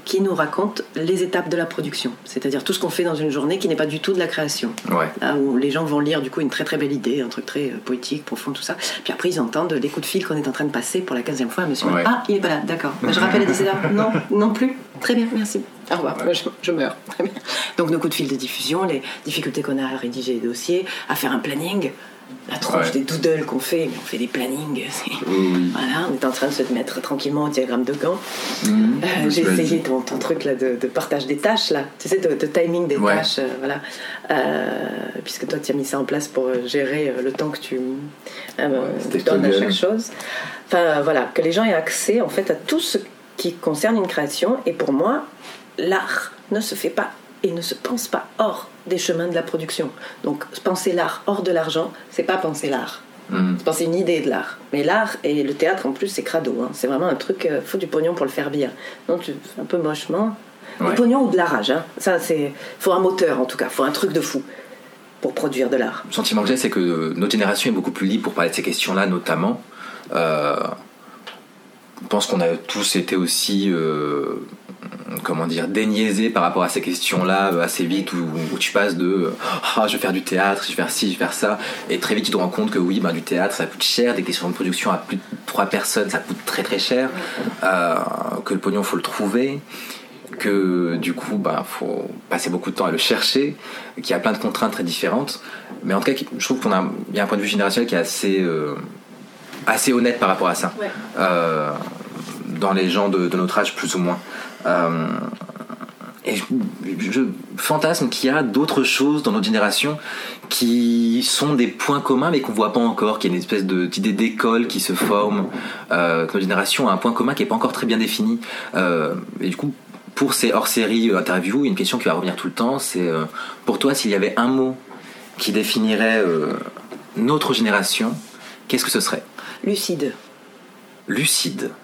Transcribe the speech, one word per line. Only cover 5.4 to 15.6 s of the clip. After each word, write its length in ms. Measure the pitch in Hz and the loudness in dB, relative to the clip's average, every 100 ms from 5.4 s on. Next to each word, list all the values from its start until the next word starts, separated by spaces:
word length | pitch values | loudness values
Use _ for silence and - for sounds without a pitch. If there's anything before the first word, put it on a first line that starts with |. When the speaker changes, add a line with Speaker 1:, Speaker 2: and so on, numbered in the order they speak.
| 139 123 | 2 2
Speaker 1:
les 140 | 139 | 2
gens 140 | 147 | 0
vont 160 | 160 147 | 0 2
lire, 200 | 147 156 | 2 0
du 80 | 131 | -2
coup, 100 | 165 | -2
une 100 | 143 | -2
très, 140 | - | -2
très 120 | 156 156 | -2 -2
belle 160 | 143 | 0
idée, 280 | 139 117 139 | 0 0 0
un 60 | 120 | -2
truc 180 | 120 - | -6 -6
très, 240 | 143 139 | -4 -4
euh, 60 | 117 | -6
poétique, 400 | - 127 - 151 | -4 -4 -4 -6
profond, 280 | 147 117 - | -6 -8 -6
tout 100 | 135 | -6
ça. 140 | - - - - | -6 -6 -6 -6
Puis 80 | - | -6
après, 160 | - 180 | -2 -2
ils 100 | 160 | 0
entendent 320 | 117 147 175 | 0 0 0
les 160 | 151 135 | 0 0
coups 140 | 160 | -4
de 80 | - | -2
fil 160 | 190 - | -2 -2
qu'on 100 | 151 | -2
est 120 | 135 | -2
en 40 | |
train 120 | 123 | -2
de 60 | 147 | -2
passer 280 | 120 - 185 | -2 -2 -4
pour 160 | 185 123 | -2 -4
la 60 | |
quinzième 280 | 120 135 120 | -4 -2 -2
fois. 160 | - 175 | -2 -2
Monsieur, 220 | 131 - | 0 2
Speaker 2:
Ouais. 140 | 87 - | 2 2
Speaker 1:
ah, 160 | 247 - | 0 2
il 80 | 202 | 2
est 40 | |
pas 80 | 180 | 2
là, 120 | 151 | 0
d'accord. 280 | - 165 143 - | -2 -2 -4 -2
Ben, 100 | - | 0
je 80 | - | 2
rappelle 220 | - - | 4 4
à 20 | 185 | 4
dix-sept 220 | 180 196 | 2 2
heures. 60 | 190 | 2
Speaker 2:
<laughs> 80 | 165 | 2
Speaker 1:
Non, 180 | 208 220 220 - | 2 2 0 2
non 200 | 202 214 | 4 4
plus. 260 | 208 262 - - 143 | 4 0 0 -12 -6
Très 140 | 247 | 2
bien, 120 | 240 226 | 2 2
merci. 260 | 220 208 202 | 0 -2 -4